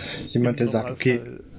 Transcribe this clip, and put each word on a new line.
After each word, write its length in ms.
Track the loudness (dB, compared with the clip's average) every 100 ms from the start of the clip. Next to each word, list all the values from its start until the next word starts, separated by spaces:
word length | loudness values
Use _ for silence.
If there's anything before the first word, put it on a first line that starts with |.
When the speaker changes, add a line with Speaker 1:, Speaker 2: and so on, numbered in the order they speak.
| -10 -8 -2
Speaker 1:
jemand, 260 | 2 2
Speaker 2:
Im 40 | 4
Speaker 1:
der 100 | 2
sagt, 240 | 2 -2
okay 240 | 0 2 2
Speaker 2:
Normalfall, 280 | -2 -14 -16